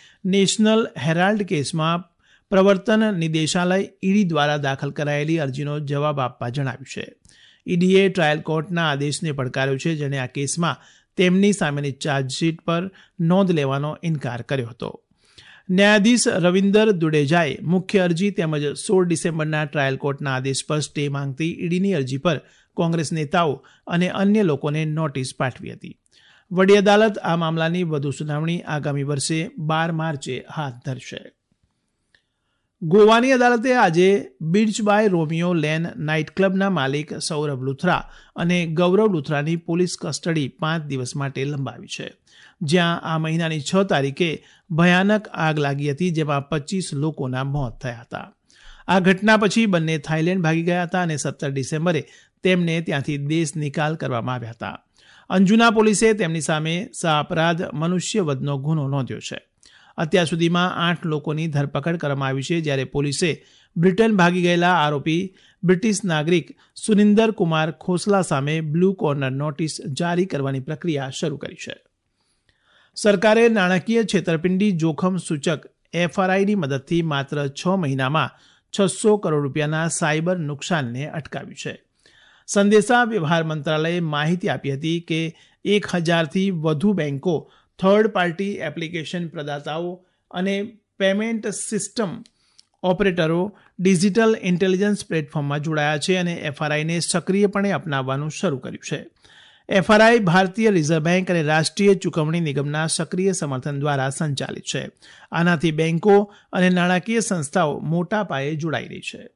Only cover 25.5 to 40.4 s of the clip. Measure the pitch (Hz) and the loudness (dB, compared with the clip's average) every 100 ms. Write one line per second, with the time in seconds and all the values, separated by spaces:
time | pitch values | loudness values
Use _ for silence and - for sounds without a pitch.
25.5 | - - - - - _ _ _ _ - | -6 -12 -14 -16 -20 _ _ _ _ -6
26.5 | 180 190 208 202 208 220 202 - 170 165 | 2 4 6 6 6 4 2 -2 -2 -2
27.5 | 160 160 175 170 151 143 131 151 147 160 | -2 -2 -2 -2 -2 -4 -6 -6 -4 -2
28.5 | 175 - 151 147 143 139 143 - 160 165 | -4 -4 -6 -4 -4 -4 -4 -2 -4 -4
29.5 | - 156 160 165 160 160 143 156 123 - | -6 -2 -2 0 -2 -4 -6 -8 -10 -10
30.5 | 156 143 120 143 123 - - - _ _ | -8 -8 -8 -10 -10 -10 -16 -16 _ _
31.5 | _ _ _ _ _ _ _ _ _ _ | _ _ _ _ _ _ _ _ _ _
32.5 | _ _ - 160 202 214 226 262 262 247 | _ _ -8 2 6 8 6 4 4 4
33.5 | 240 262 247 196 165 185 202 370 - 160 | 2 2 4 4 6 4 4 0 -8 0
34.5 | 196 220 208 208 208 220 175 156 165 175 | 2 2 0 2 4 4 2 0 -2 0
35.5 | 175 151 160 165 - 151 156 151 - 190 | 0 0 -2 -4 -6 -4 -2 -2 0 0
36.5 | 190 196 175 135 143 160 - - 151 147 | 2 0 0 0 -2 -4 -8 -6 -4 -4
37.5 | 131 131 135 180 143 - - - - 170 | -4 -4 -2 0 0 -2 -18 -16 -4 0
38.5 | 180 165 160 180 190 220 175 139 147 147 | 0 0 2 2 4 4 2 -2 -2 0
39.5 | 165 170 175 175 - 170 139 180 160 | -2 -2 0 0 -2 -6 -6 -2 -2